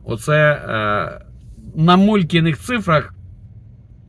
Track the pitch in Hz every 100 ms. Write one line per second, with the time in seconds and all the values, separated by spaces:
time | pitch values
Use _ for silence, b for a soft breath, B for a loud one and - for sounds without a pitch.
0 | - 113 151 151 151 147 - 110 107 104
1 | 82 - - - - - - 156 165 180
2 | 202 214 156 170 160 143 - 247 185 151
3 | - - - - - - - - - -